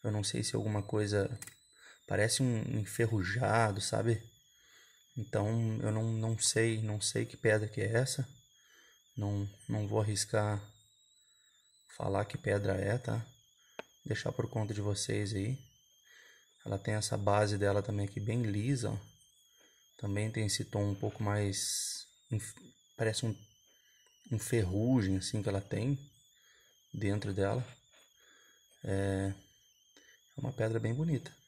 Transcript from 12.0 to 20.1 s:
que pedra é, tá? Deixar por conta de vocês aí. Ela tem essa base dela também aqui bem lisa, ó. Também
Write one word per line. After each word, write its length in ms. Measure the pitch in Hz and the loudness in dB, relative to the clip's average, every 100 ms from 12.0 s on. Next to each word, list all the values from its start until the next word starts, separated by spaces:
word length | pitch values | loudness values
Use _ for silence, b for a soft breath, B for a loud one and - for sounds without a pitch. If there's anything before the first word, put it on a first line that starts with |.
| 92 98 104 | -2 0 -2
que 120 | - | -4
pedra 380 | 104 101 101 95 | 0 0 2 0
é, 220 | 98 117 | 0 0
tá? 260 | - 113 117 - _ _ B B B _ - | -2 -4 -6 -14 _ _ B B B _ -6
Deixar 260 | 110 - | -4 -4
por 160 | - 117 | -4 -4
conta 260 | 113 104 | -2 -2
de 80 | 104 | -2
vocês 520 | 101 98 - 107 101 | -2 -2 0 -2 0
aí. 240 | 107 104 135 - _ _ _ B B B B B B | -2 -2 -4 -8 _ _ _ B B B B B B
Ela 140 | 110 104 | -4 -4
tem 160 | - | 0
essa 240 | 107 104 104 | -2 0 0
base 400 | 101 101 104 104 | 4 4 4 4
dela 240 | 101 101 | 2 2
também 240 | 98 101 101 | 0 -2 -2
aqui 140 | - | -2
bem 240 | 104 117 | -2 0
lisa, 480 | 113 101 110 139 104 | 0 0 0 0 0
ó. 60 | 104 - - _ _ _ b b b b - | -4 -8 -20 _ _ _ b b b b -8
Também 320 | 104 | -4